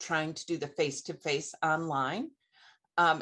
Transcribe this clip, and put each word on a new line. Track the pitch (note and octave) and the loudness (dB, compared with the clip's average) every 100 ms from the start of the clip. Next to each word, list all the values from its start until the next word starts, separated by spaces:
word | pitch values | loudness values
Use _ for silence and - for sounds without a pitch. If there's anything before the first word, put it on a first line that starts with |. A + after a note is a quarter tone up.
trying | - D#3+ D#3 | -2 0 0
to | D#3+ - | -4 -4
do | D#3+ | -4
the | D3 | -2
face-to-face | - D3+ - - D#3+ D#3 C#3+ D#3 - | 0 0 -2 -8 -6 -2 -2 -4 -2
online, | D#3+ D#3 E3 C#3 C3 F#3 D#4+ - _ _ - _ _ - | 0 2 0 0 0 -2 -6 -10 _ _ -20 _ _ 4
um, | E3+ D#3 | 4 4